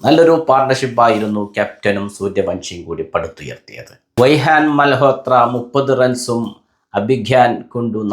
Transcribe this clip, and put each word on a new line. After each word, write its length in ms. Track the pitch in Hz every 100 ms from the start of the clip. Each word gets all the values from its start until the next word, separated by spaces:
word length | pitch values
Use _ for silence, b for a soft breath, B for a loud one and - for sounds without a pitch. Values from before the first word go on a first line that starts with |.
| 123
നല്ലൊരു 400 | 160 165 165 160
പാർട്ണർഷിപ്പായിരുന്നു 1040 | 131 131 131 131 117 117 107 107 104 101 -
ക്യാപ്റ്റനും 540 | 101 - 104 98 101
സൂര്യവംശിയും 760 | - 98 98 90 87 - 87
കൂടി 200 | 80 80
പടുത്തുയർത്തിയത്. 1160 | 80 - - - - - _ - - _ _ -
വൈഹാൻ 460 | 127 147 147 156 151
മൽഹോത്ര 640 | 143 143 127 135 - - 127 120 123
മുപ്പത് 440 | - 139 131 127
റൺസും 540 | 127 123 - 120 107 - _ _ _
അഭിഗ്യാൻ 680 | 101 107 127 101 127 120 113
കുണ്ടു 380 | - 120 117 107 104